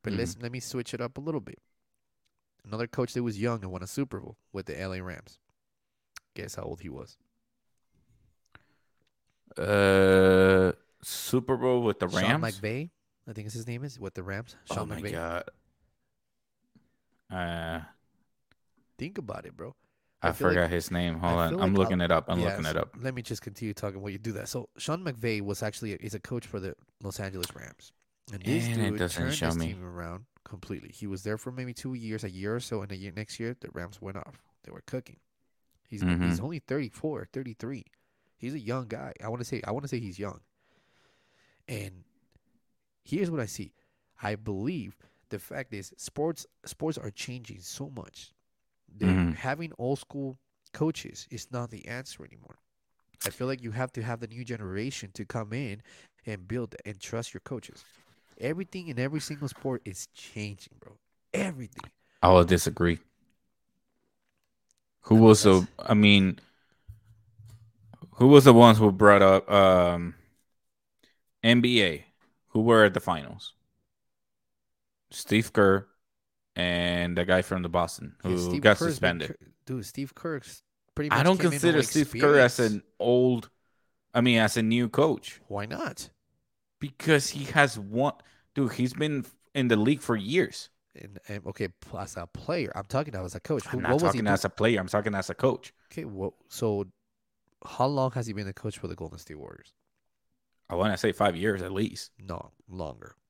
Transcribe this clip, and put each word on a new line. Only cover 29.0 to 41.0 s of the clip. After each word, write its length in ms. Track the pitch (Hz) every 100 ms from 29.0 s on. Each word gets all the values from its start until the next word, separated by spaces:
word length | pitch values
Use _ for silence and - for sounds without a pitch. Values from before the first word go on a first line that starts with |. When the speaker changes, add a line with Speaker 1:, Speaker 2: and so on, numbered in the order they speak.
| 90 85
Speaker 1:
turned 140 | 85 -
Speaker 2:
show 120 | 82
Speaker 1:
his 100 | 82
Speaker 2:
me. 100 | 82
Speaker 1:
team 160 | 90 90
around 400 | 87 85 90 120 _ -
completely. 440 | 98 - 90 -
He 140 | - 104
was 160 | 95
there 140 | 98 107
for 140 | 127
maybe 220 | 127 127
two 200 | 117 135
years, 300 | 127 113 107
a 60 | 104
year 260 | 92 101 117
or 40 |
so, 220 | - 107
and 80 | 95
the 60 | 95
year, 160 | 98 85
next 240 | 104 -
year, 160 | 113 123
the 100 | -
Rams 280 | - 87 101
went 160 | 98 95
off. 240 | - - _ _
They 80 | -
were 120 | - -
cooking. 300 | 127 - - _ _ _ _ _ _ _
He's, 140 | 107
Speaker 2:
Mm-hmm. 260 | 92 87 87
Speaker 1:
he's 100 | 85
only 200 | 131 165
thirty-four, 680 | - 139 123 - 160 143 104
thirty-three. 520 | 131 127 110 113 131 - _ _ _ _ _
He's 160 | 120 147
a 40 |
young 280 | 107 131 117
guy. 260 | 110 135 -
I 40 | 110
wanna 160 | 120
say, 180 | 120 123 -
I 40 |
wanna 160 | 117 143
say 120 | 123
he's 180 | 107 92
young. 220 | 101 - _ _ _ _ _ _